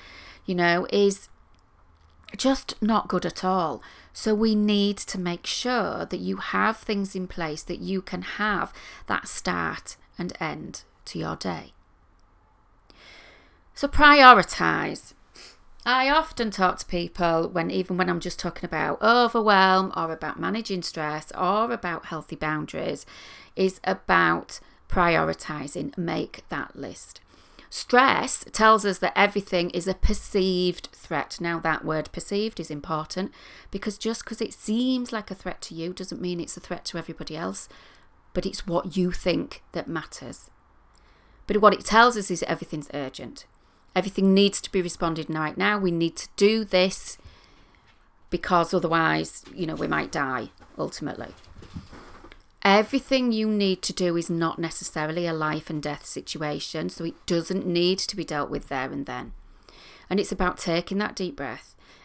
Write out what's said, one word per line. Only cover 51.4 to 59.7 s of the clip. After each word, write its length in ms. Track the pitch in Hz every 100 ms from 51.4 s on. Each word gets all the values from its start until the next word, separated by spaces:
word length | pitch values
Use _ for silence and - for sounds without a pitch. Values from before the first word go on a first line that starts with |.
| - - - - - - - - - - _ _
Everything 680 | 202 202 214 269 - 262 247
you 160 | 220 214
need 340 | 208 196 185
to 100 | -
do 240 | 175 180 170
is 120 | 165
not 300 | 170 165 -
necessarily 680 | 165 - - 165 151 165 170
a 60 |
life 380 | 160 156 156 -
and 120 | 151
death 220 | 147 147
situation, 880 | - 147 - 156 151 151 - 160 180
so 140 | -
it 100 | 165 -
doesn't 420 | - 170 170 190 180
need 320 | 170 175 190
to 160 | - 196
be 80 |
dealt 260 | 160 151 143
with 180 | 139 -
there 240 | 135 131
and 140 | 143 139
then. 260 | 123 123 - - - -